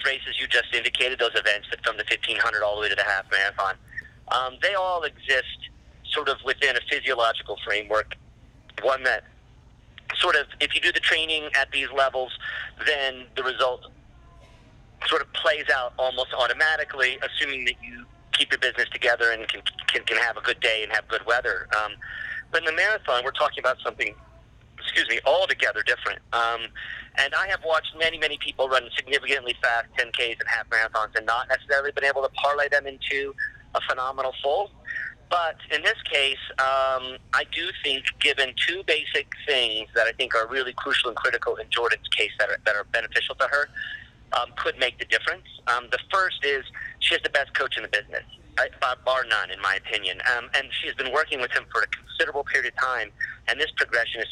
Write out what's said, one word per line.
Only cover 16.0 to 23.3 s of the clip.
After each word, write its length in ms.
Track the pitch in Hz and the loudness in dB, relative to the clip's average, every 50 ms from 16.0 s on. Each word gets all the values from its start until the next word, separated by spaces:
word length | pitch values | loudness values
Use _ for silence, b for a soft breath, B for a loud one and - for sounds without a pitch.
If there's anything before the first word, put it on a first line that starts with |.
| 127 131 123 123 131 - - | 0 0 0 -2 -4 -2 0
automatically, 840 | - 123 117 120 131 156 156 156 151 151 - - 139 131 127 131 127 | 2 2 2 4 4 4 4 4 2 0 -2 -2 0 2 2 2 0
assuming 440 | 135 127 - - 156 143 139 131 127 | -4 -4 -2 -2 -2 -2 -2 -2 -2
that 100 | 120 - - 120 | -2 -4 -4 -6
you 220 | 120 120 120 120 - - - - - - | -16 -16 -16 -18 -20 -20 -20 -8 -2 0
keep 180 | - 143 - | 0 2 2
your 80 | 135 127 | 2 2
business 280 | - 127 117 - 120 - | 2 2 2 2 0 0
together 420 | - - - 123 120 117 117 117 | 0 2 4 4 4 6 4 4
and 160 | 117 110 113 - | 2 2 -2 -4
can, 140 | - 101 101 - - - - - | -4 -4 -4 -6 -6 -8 -8 -6
can, 160 | - 123 107 | -6 -4 -2
can 120 | 113 113 110 | 0 0 2
have 200 | 120 117 107 104 | 2 0 0 -2
a 40 | |
good 180 | 104 120 117 - | -2 -2 -2 0
day 220 | - 117 110 110 107 | 2 2 2 0 0
and 80 | 101 | 0
have 160 | 110 107 - - | -2 -2 -2 -2
good 180 | 110 107 95 | -4 -2 0
weather. 420 | 107 120 123 123 117 101 90 - - 110 107 107 | 2 2 2 2 0 -2 -2 -2 -2 0 0 0
Um, 80 | 104 104 - B B B B B B B B B B | -2 -4 -8 B B B B B B B B B B
but 80 | - 165 | -2 0
in 60 | 160 | 0
the 80 | 160 160 | 0 0
marathon, 500 | 165 185 208 214 202 - - 131 120 123 | 2 2 2 2 0 0 0 0 0 0
we're 60 | 135 | 0